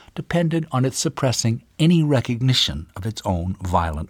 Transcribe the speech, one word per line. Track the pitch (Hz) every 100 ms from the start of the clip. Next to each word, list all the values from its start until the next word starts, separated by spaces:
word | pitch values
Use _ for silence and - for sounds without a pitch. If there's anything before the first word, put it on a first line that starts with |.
| -
depended | - - 170 170 165 156
on | 131 131
its | -
suppressing | 160 - 131 117 117 117 - -
any | 160 175
recognition | 151 139 - 120 131 127 - 71 82 -
of |
its | 101 107 104
own | 90 87 -
violent | 90 90 85 78 85